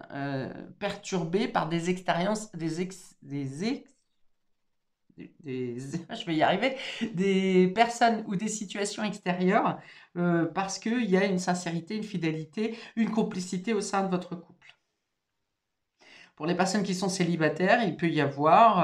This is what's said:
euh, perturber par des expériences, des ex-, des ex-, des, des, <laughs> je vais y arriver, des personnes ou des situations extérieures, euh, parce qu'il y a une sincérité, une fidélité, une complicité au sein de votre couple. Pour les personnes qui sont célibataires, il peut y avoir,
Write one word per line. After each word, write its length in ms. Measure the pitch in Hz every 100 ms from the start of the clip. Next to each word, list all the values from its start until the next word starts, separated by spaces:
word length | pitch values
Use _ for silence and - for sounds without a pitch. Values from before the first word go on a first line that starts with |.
| -
euh, 420 | 139 139 135 117 - - -
perturber 680 | 202 - - 185 160 196 240
par 220 | 180 160
des 200 | 170 175
expériences, 640 | 180 - 165 190 220 -
des 280 | 165 160 165
ex-, 340 | 180 - - _
des 420 | 139 143 135 143 220
ex-, 300 | 285 - _ _ _ _ _ _ _ _ _ _ _ _ -
des, 160 | - -
des, 380 | 147 127 123 120
<laughs> 360 | 139 165 - 226
je 60 | -
vais 100 | 156
y 80 |
arriver, 320 | 131 190 262 262 - - 226
des 540 | 170 196 190 190 185 185
personnes 540 | 196 226 - 233 220 220
ou 80 | 185
des 120 | 214
situations 560 | - 202 208 202 -
extérieures, 760 | 214 180 180 180 185 220 247 - - - - 175
euh, 280 | 175 170 165
parce 340 | 190 190 -
qu'il 260 | 220 247 208
y 80 | 185
a 80 | 202
une 140 | 180
sincérité, 560 | - 175 170 165 - 214
une 80 |
fidélité, 760 | 214 175 160 156 156 220 226 - - 226
une 140 | 214
complicité 640 | 220 180 185 - 180 233
au 80 | 208
sein 220 | 214 196
de 60 | 185
votre 260 | 180 - -
couple. 400 | - _ - _ _ _ _ _ _ _ _ _ _ _ _ _ - - - -
Pour 100 | 156
les 100 | 175
personnes 280 | 185 214
qui 120 | 190 180
sont 140 | 196
célibataires, 720 | - 170 160 151 151 190 240
il 120 | 202 -
peut 140 | 170
y 100 | 151
avoir, 580 | 139 135 156 190 233 185